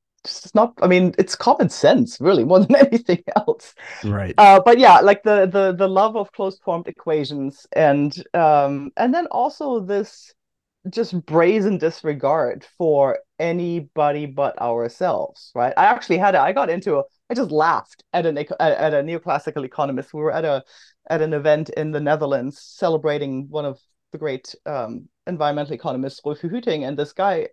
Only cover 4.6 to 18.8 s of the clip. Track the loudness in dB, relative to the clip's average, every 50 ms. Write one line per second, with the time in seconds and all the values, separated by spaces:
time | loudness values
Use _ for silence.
4.6 | 8 6 6 8 8 8 8 8 8 6 4 2 2 2 2 4 2 2 2 0
5.6 | 0 0 0 0 0 0 2 2 2 2 0 -4 -8 -8 _ -6 -6 -6 -6 _
6.6 | -8 -6 -6 -6 -6 -10 -16 _ -6 -4 -2 -2 -4 -4 -6 -8 -8 -8 -10 _
7.6 | -16 -8 -2 2 2 2 4 2 0 -2 -4 -8 -14 _ -2 0 2 4 4 4
8.6 | 2 0 -2 -6 -10 -10 -6 -4 -2 0 0 -2 -4 -4 -4 -4 -4 -4 -6 -8
9.6 | -8 -6 -6 -6 -6 -4 -4 -4 -4 -6 -12 -20 -20 _ _ _ _ _ _ _
10.6 | _ _ _ _ -16 -10 -6 -6 -6 -4 -4 -8 -6 -2 0 2 4 4 2 2
11.6 | 0 0 -2 -2 -2 -4 -4 -4 -8 -8 -6 -4 -2 -2 0 0 -2 -2 -4 -8
12.6 | -14 -18 _ -4 -2 0 2 2 2 0 0 -4 -8 _ _ -6 -4 -4 -4 -4
13.6 | -4 -4 -6 -6 -8 -8 -4 0 0 0 0 -2 -6 -8 -6 -4 -4 -4 -4 -4
14.6 | -6 -4 -4 -4 -4 -6 -6 -6 -4 -4 -2 -4 -6 -8 -10 -16 -20 -12 -6 -2
15.6 | -2 -2 2 2 4 4 2 2 -2 -4 -2 0 2 2 2 2 0 0 0 -2
16.6 | -2 -2 -4 -4 -4 -2 -2 -2 -4 -6 _ _ _ -8 -6 -6 -4 -2 -2 0
17.6 | 0 0 0 -2 -4 _ -20 _ _ _ -6 -4 -2 -2 -4 -4 -6 -8 -6 -2
18.6 | 0 0 0 0